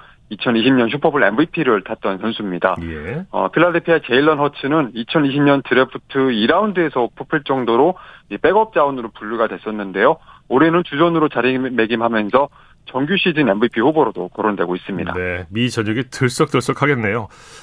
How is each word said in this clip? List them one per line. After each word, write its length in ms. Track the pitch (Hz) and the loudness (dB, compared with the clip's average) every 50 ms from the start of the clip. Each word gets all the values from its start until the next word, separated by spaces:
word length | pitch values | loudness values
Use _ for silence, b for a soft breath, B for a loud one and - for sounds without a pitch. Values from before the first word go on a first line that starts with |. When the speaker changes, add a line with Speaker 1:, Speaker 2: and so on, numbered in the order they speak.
| B B B B B - | B B B B B -16
Speaker 1:
이천이십 440 | 110 98 - 131 117 110 110 131 135 | -12 -6 -2 0 0 2 2 4 4
년 160 | 127 120 113 | 4 2 0
슈퍼볼 340 | 113 143 - 170 139 147 113 | -2 0 0 0 2 2 0
엠브이피를 600 | 98 104 117 160 170 - 170 151 131 113 101 92 | 0 2 0 -2 -2 0 -2 0 2 2 0 0
탔던 360 | - 113 - - 104 95 92 | -4 -10 -6 -6 -6 -6 -4
선수입니다. 560 | 98 110 113 - 110 98 90 85 - 95 90 85 85 | -6 -6 -6 -6 -6 -6 -6 -2 0 -2 -2 -2 -6
Speaker 2:
예. 420 | 82 80 76 73 85 117 156 190 - | -8 -10 -10 -10 -8 -8 -10 -10 -6
Speaker 1:
어, 180 | - 98 95 92 | -4 -2 -2 0
필라델피아 500 | - 156 160 180 170 170 165 - 165 156 - | 2 2 2 2 2 -2 0 2 0 0 4
제일런 340 | - 120 127 143 156 156 143 | 4 4 4 6 4 4 2
허츠는 520 | 147 143 143 - - 135 147 165 151 113 - | 0 -2 -2 -4 -4 0 0 0 0 -2 -4
이천이십 480 | 113 117 - - 170 147 139 131 143 | -8 -8 -2 0 2 2 2 2 4
년 200 | 143 147 143 139 131 - | 4 4 4 4 2 2
드래프트 640 | - 123 131 123 - - - _ - 139 131 131 | 2 2 2 2 -2 -14 -16 _ -2 0 0 2
이 160 | 123 107 104 117 | 2 2 2 2
라운드에서 640 | 156 180 214 214 190 185 170 151 - 135 120 113 - | 2 2 2 0 0 0 -2 0 0 -2 -2 -2 -4
뽑힐 280 | - 139 - - 156 147 | -10 -8 -4 -4 -4 -2
정도로 520 | - 143 135 123 117 117 117 139 170 185 B B B B B B B | -2 -4 -2 0 0 2 2 2 2 0 B B B B B B B
이 80 | 101 98 | -12 -2
백업 360 | - 101 113 - 110 - - | 0 2 4 4 2 2 0
자원으로 360 | 170 151 143 139 127 117 113 | 0 0 0 0 -4 -8 -10
분류가 380 | - - 110 104 113 113 117 107 | -12 -12 -10 -8 -2 -2 -2 -2
됐었는데요. 720 | 101 87 - 107 107 107 101 98 92 95 104 135 156 - b b b b b _ | -2 -6 -8 -8 -8 -6 -8 -6 -2 2 2 2 2 0 b b b b b _
올해는 360 | 113 127 151 165 160 175 180 | 2 4 4 4 4 0 -2
주전으로 420 | - 147 143 165 175 170 160 156 147 | -2 -2 0 2 2 2 2 0 0
자리매김하면서 1200 | - 131 117 127 131 127 131 131 127 117 113 107 117 113 117 117 117 110 104 101 98 127 143 - b b b b b b _ | 0 0 0 0 0 0 -2 -4 0 0 0 0 0 0 0 0 0 0 -2 2 2 2 2 0 b b b b b b _
정규 320 | - - 127 135 147 190 185 | -8 -4 -4 -2 0 -2 0
시즌 320 | - - 160 151 147 117 | 0 0 0 2 2 2
엠브이피 320 | 98 107 117 117 - 117 | 2 2 0 -2 0 0
후보로도 480 | 110 147 160 160 143 110 95 - 87 90 | 0 2 2 2 0 0 -2 -6 -10 -10
거론되고 460 | - - 117 107 104 92 92 85 90 | -6 -4 -2 -2 0 -2 -2 -4 -4
있습니다. 380 | 90 - - 98 87 85 87 - | -6 -6 -8 -8 -6 -6 -6 -6
Speaker 2:
네, 320 | 90 90 90 90 87 92 85 | -6 -4 -6 -6 -8 -10 -8
미 200 | 101 110 120 123 | -4 -4 -4 -2
전역이 360 | 113 117 110 101 110 117 131 - | -2 -2 -2 -2 -2 -4 -6 -8
들썩들썩하겠네요. 1160 | - - 135 123 127 - 156 147 - 131 117 - 135 - 143 147 143 127 110 101 101 120 110 101 B B B B B B | -4 -2 -2 -2 2 0 -2 0 2 -2 0 0 -2 0 0 0 0 0 0 -2 -2 -2 -6 -8 B B B B B B